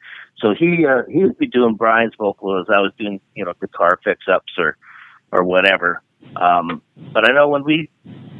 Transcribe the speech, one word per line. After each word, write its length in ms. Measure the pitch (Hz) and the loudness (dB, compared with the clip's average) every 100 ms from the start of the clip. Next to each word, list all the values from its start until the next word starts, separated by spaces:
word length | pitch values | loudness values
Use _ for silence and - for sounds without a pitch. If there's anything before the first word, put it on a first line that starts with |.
| - - - - | -14 -20 -20 -4
So 140 | 110 104 | -2 0
he, 280 | 170 170 147 | 0 2 2
uh, 160 | 127 - | 2 0
he 160 | 135 | 0
would 140 | 190 - | 0 0
be 80 | 135 | -2
doing 280 | 123 120 | 0 0
Brian's 400 | 104 113 113 113 - | 2 2 2 0 -2
vocals. 520 | 104 - 98 95 87 | -4 -4 -4 -4 0
I 100 | 101 | 0
was 120 | 98 - | 0 -4
doing, 220 | 104 98 _ | -8 -8 _
you 100 | - | -10
know, 80 | 90 - | -10 -8
guitar 380 | 95 - 87 90 | -12 0 0 2
fix-ups 480 | 104 90 - 92 - - | 0 -4 0 -2 -2 -4
or, 200 | 82 - - - - - _ | -4 -4 -16 -20 -20 -20 _
or 120 | 90 | -2
whatever. 580 | 90 92 95 92 87 85 _ _ - - | 0 2 2 2 0 -4 _ _ -16 -2
Um, 460 | 87 87 85 80 _ - - | 2 2 0 -8 _ -20 -6
but 160 | 113 113 | 0 2
I 40 | |
know 160 | 139 147 | 4 2
when 160 | 143 | 0
we 260 | 139 156 156 _ - - - - | 0 -2 -2 _ -20 -20 -20 -20